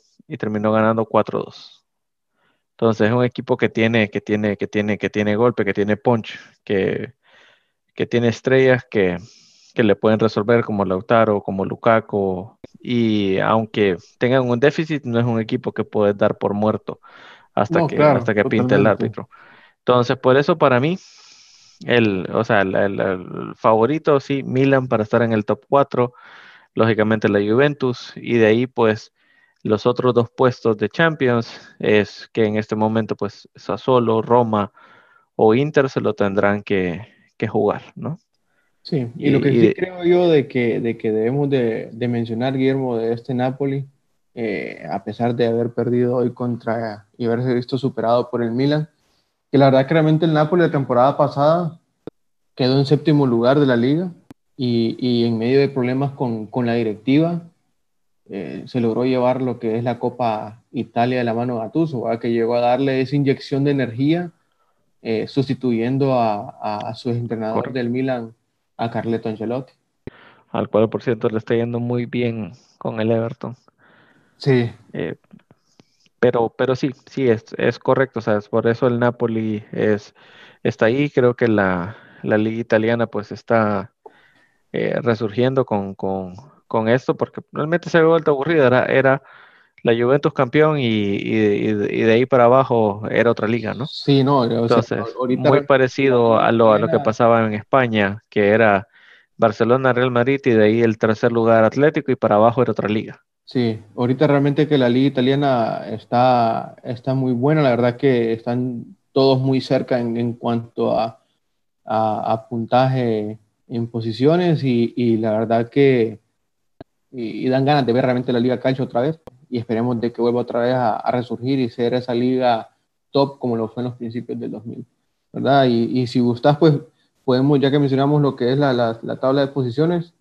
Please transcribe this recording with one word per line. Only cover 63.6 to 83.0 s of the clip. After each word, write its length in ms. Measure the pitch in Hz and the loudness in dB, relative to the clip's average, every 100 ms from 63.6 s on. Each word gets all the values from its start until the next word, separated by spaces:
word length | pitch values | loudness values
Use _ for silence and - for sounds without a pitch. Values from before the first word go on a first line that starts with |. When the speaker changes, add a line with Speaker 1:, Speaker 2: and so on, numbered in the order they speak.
Speaker 2:
de 80 | 143 | 0
energía, 580 | 139 120 117 143 170 175 - _ _ _ _ _ _ | 0 -2 -2 0 0 -4 -12 _ _ _ _ _ _
eh, 240 | 117 110 110 | -6 -4 -2
sustituyendo 880 | - 131 131 131 117 117 135 135 | -2 -2 -4 -2 -2 -2 -2 0
a, 420 | 127 117 104 123 - | 0 0 -4 -8 -12
a, 160 | 107 104 | -8 -8
a 160 | 113 | -8
su 160 | 117 120 | -8 -6
entrenador 460 | 120 117 113 110 110 | -4 -4 -6 -4 -6
Speaker 1:
Correcto. 220 | 123 127 | -6 -6
Speaker 2:
del 120 | 120 | -4
Milan, 420 | 123 131 123 113 113 _ _ _ - | -2 -2 -4 -8 -16 _ _ _ -8
a 120 | 117 | -6
Carleto 360 | 117 110 110 113 | -4 -4 -4 -6
Ancelotti. 440 | 107 110 123 135 _ _ _ - - - _ _ | -6 -6 -6 -8 _ _ _ -20 -20 -20 _ _
Speaker 1:
Al 160 | - 104 | -6 -2
cual, 200 | 104 110 | 0 0
por 140 | 104 | -2
cierto, 260 | - 113 117 | -4 -2 -2
le 100 | 107 | -4
está 180 | - 117 | -2 -2
yendo 240 | 120 120 | -2 -4
muy 260 | 120 120 120 | -4 -4 -4
bien 460 | 123 120 113 107 - _ _ | -4 -4 -6 -10 -14 _ _
con 220 | - 113 | -8 -4
el 100 | 110 | 0
Everton. 460 | 113 113 113 123 131 _ _ _ _ _ _ _ _ | 0 -2 -8 -12 -14 _ _ _ _ _ _ _ _
Speaker 2:
Sí. 340 | 147 127 117 - _ | 0 0 0 -6 _
Speaker 1:
Eh, 240 | - - - _ - _ _ _ _ _ _ _ _ | -10 -8 -10 _ -20 _ _ _ _ _ _ _ _
pero, 340 | 123 123 113 - | 0 2 -2 -2
pero 200 | 127 127 | -2 -2
sí, 140 | 143 127 _ | -4 -8 _
sí, 220 | - 131 | -2 0
es, 180 | 107 - - | 0 -2 -4
es 220 | 127 117 | -2 -2
correcto, 400 | - 131 131 - | 0 0 0 -2
o 40 | |
sea, 140 | 110 104 | -2 -2
es 120 | - | -2
por 180 | 113 113 | -2 0
eso 200 | 117 131 | 0 0
el 120 | 120 | 2
Napoli 640 | 123 120 120 113 110 104 107 | 0 0 -2 -2 -4 -6 -6
es, 420 | - 107 104 - _ - - - _ | -2 0 0 -4 _ -20 -20 -20 _
está 240 | 117 - 110 | -6 0 2
ahí. 220 | 131 143 | 2 0
Creo 260 | - 123 | 2 2
que 140 | 120 117 | 2 2
la, 480 | 104 95 90 90 - - - | 2 2 0 -4 -10 -20 -12
la 140 | - 107 | -2 0
liga 240 | 110 113 | 0 -4
italiana, 460 | 113 113 110 117 | 0 0 2 0